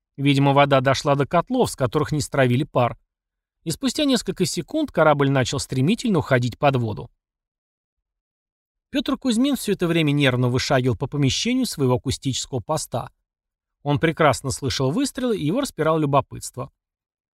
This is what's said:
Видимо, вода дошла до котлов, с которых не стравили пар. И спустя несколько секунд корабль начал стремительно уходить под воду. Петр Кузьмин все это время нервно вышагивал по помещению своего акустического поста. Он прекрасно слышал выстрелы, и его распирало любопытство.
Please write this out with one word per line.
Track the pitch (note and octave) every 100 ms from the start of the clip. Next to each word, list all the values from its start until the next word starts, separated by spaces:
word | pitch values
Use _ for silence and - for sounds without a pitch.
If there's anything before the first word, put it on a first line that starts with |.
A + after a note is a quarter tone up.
| _ -
Видимо, | C#3 C#3 C#3
вода | C#3 C#3+ C#3
дошла | C3 B2+ D3+
до | C#3 C#3+
котлов, | E3+ - B3+ G3+
с | -
которых | B2+ D3+ D3+
не | D3+
стравили | - C#3+ B2+ A#2+
пар. | D3 C#3 A#2 - _ _ _ _ _ _
И | D#3+
спустя | - C4 -
несколько | C#4+ B3+ - -
секунд | F3 - - D#4 D4+
корабль | - D#3 C#3+ C#3
начал | C#3 B2 C#3
стремительно | - C3 C#3 A3+ A#3 F3
уходить | - B2+ B2 -
под | C#3+ C3
воду. | A#2 G#2 - _ _ _ _ _ _ _ _ _ _ _ _ _ _ _ _ _ _
Петр | C#4+ C#4+ A#3+
Кузьмин | C4 A3 C#4 C4
все | -
это | F#3+ E3+
время | E3+ D#3
нервно | C#3+ C#3 B2 B2+
вышагивал | B2 - C3+ B2+ A2+
по | C3+
помещению | D3 C#3 - A3+ B3+ B3
своего | - C3
акустического | B2 C3+ - C#3 B2 - B2+
поста. | - D#3 - B2 - _ _ _ _ _ _ _
Он | C#3+ C#3+
прекрасно | E3 D#3 D#3 B2 C3+
слышал | - C3+ - C3+
выстрелы, | F#3 C#4 - B3 G3
и | D3
его | A3+
распирало | C#4 - D#3 D#3+
любопытство. | D3 C#3 - A#2 - - C3+ _ _ _ _ _ _ _